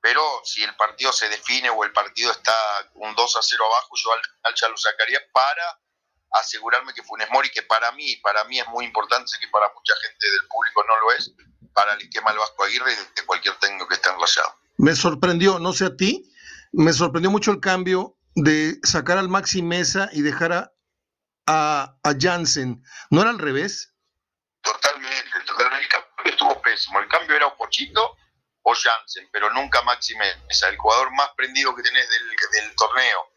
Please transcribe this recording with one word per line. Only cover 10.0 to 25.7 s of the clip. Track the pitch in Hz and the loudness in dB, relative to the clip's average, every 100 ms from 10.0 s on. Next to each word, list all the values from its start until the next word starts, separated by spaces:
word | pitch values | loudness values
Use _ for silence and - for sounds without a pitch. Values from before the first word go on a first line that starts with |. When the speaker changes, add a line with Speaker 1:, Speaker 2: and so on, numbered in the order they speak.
Speaker 1:
gente | 110 _ 104 | -2 _ 0
del | 98 - | 0 -2
público | 113 113 107 107 | -4 0 0 2
no | 110 | 2
lo | 110 | 2
es, | 135 - _ _ _ - | 0 -2 _ _ _ -4
para | - 104 | 0 2
el | 104 | 0
esquema | - 110 110 | -4 -2 0
del | 107 | 0
Vasco | 107 - | -2 -2
Aguirre | 98 120 127 | -2 0 0
y | 110 | -2
de | 95 - 95 | -6 -12 -4
cualquier | 92 98 95 | -2 -2 -2
técnico | 101 95 90 | -2 -2 -6
que | 90 | 0
esté | 92 | 0
en | 92 | 0
Rayado. | 85 - - - _ - | 0 0 -2 -4 _ 2
Speaker 2:
Me | 147 151 | 4 4
sorprendió, | 175 156 180 170 190 185 | 0 2 0 4 2 2
no | 170 | -2
sé | 180 190 | -2 -2
a | 135 | 0
ti, | 190 339 - _ - - - | 0 0 -8 _ -20 -20 -6
me | - 160 | 2 4
sorprendió | 139 165 165 185 | 4 0 2 2
mucho | 202 214 | 2 2
el | 196 | 0
cambio | 202 185 180 185 185 _ _ | 0 0 2 0 0 _ _
de | - 143 156 156 165 | 2 4 4 2 0
sacar | - 165 139 180 | -2 -2 2 0
al | 190 | 2
Maxi | 190 190 190 | -2 0 -2
Mesa | 170 175 175 190 196 | -2 -2 -2 -2 -2
y | 151 | -2
dejar | 147 143 170 | -2 0 0
a, | 175 - _ _ _ _ _ _ _ - | -2 -4 _ _ _ _ _ _ _ 0
a, | 156 151 147 135 _ | 2 2 0 -4 _
a | 147 147 | -2 2
Jansen. | 170 175 156 151 127 123 _ - - | 0 0 0 0 -2 -6 _ -20 2
¿No | 151 | 4
era | 214 | 4
al | 233 | 0
revés? | 151 135 196 - - _ _ _ _ _ _ _ | -2 -2 -4 -8 -14 _ _ _ _ _ _ _
Speaker 1:
Totalmente, | - - 143 143 131 135 123 - - | -4 0 -2 -2 -6 -6 -4 -8 -6
totalmente. | - 123 | 0 0